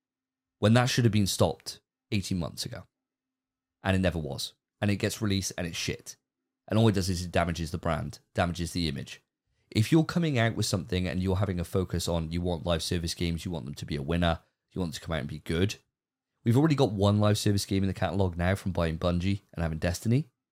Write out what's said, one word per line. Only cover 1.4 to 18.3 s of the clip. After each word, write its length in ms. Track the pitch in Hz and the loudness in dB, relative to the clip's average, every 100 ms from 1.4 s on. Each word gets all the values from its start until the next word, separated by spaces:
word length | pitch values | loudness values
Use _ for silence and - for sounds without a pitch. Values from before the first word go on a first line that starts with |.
| 90 - - - _ _ _ | 0 0 -12 -16 _ _ _
eighteen 280 | 104 - 92 | -2 0 -4
months 260 | 78 - - | -4 -8 -10
ago. 180 | - - _ _ _ _ _ _ _ _ _ | -12 -18 _ _ _ _ _ _ _ _ _
And 120 | 98 95 | 0 2
it 40 | |
never 200 | 92 80 | 2 0
was. 340 | 71 67 - - _ _ | -6 -8 -10 -12 _ _
And 80 | 104 | 0
it 60 | 101 | 0
gets 260 | 107 - | -2 -2
released 320 | 104 98 98 - | 0 0 -2 -6
and 100 | 87 | -6
it's 100 | 90 | -4
shit. 380 | - - - - _ _ _ _ - | -6 -6 -12 -20 _ _ _ _ -2
And 120 | 107 | 4
all 80 | 113 | 4
it 80 | 95 | 4
does 140 | 92 | 0
is 140 | 87 | -2
it 80 | 90 | -2
damages 400 | 90 85 82 80 | 0 0 -2 -4
the 60 | 87 | -4
brand, 420 | 87 80 76 - _ | -2 -2 -4 -12 _
damages 380 | - 87 82 80 | -2 -2 -2 -4
the 160 | 90 80 | -2 -2
image. 340 | 67 - - _ _ _ _ _ | -4 -10 -16 _ _ _ _ _
If 220 | - - | -2 4
you're 120 | 160 | 2
coming 360 | 156 175 165 123 | 2 0 0 2
out 160 | 113 104 | 2 0
with 100 | 104 | -2
something 420 | 98 - 90 90 | -2 -2 -2 -2
and 140 | 85 | -2
you're 160 | 95 95 | 0 0
having 220 | 98 87 | 0 -2
a 40 | |
focus 440 | 85 95 87 87 - | -2 -2 -2 -2 -2
on 240 | 85 80 | -2 -2
you 100 | 85 | -2
want 240 | 90 80 85 | -2 -2 0
live 160 | 85 | 0
service 320 | - 87 82 | 0 -2 -4
games, 320 | - 87 85 92 | -4 -4 -4 -6
you 60 | |
want 140 | 82 64 | -8 -8
them 100 | 73 | -10
to 100 | - | -6
be 100 | 71 | -6
a 60 | |
winner, 380 | 69 87 85 80 - _ _ | -2 2 2 0 -6 _ _
you 100 | - | -6
want 120 | 85 | -6
them 60 | - | -6
to 60 | 85 | -6
come 80 | |
out 80 | 78 | -4
and 80 | 71 | -4
be 100 | 78 | -8
good. 360 | - 82 101 - _ _ _ _ _ _ | -4 0 0 -2 _ _ _ _ _ _
We've 140 | 120 120 | 2 4
already 180 | 160 135 | 4 4
got 160 | 117 | 2
one 280 | 101 101 104 | 4 4 4
live 180 | 104 104 | 4 2
service 280 | 107 98 - | 2 0 0
game 180 | 98 | 0
in 40 | 95 | 0
the 60 | |
catalog 420 | - 87 92 92 | 0 -2 0 0